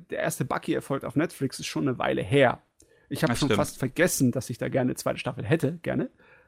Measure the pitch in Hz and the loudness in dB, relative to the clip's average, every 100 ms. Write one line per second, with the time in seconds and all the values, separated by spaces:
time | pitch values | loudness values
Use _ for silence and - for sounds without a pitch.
0 | - - - - 131 - - 135 - 135 | -10 -4 -2 -2 -2 -4 -2 -2 -2 -4
1 | 131 143 170 - 135 - - 160 143 123 | -2 -2 -2 -2 -6 -6 -6 -2 -2 0
2 | 135 131 95 139 127 - _ _ _ _ | 0 0 2 6 6 4 _ _ _ _
3 | - 139 151 117 147 104 - - 131 - | -10 -2 0 2 2 2 0 -2 -2 2
4 | 170 - 123 127 - 120 127 127 127 127 | 2 4 2 2 -4 -6 -2 0 0 0
5 | 135 127 131 117 101 165 135 170 131 131 | -4 -4 -4 -4 0 0 0 -2 -2 -2
6 | 254 _ _ - | -4 _ _ -20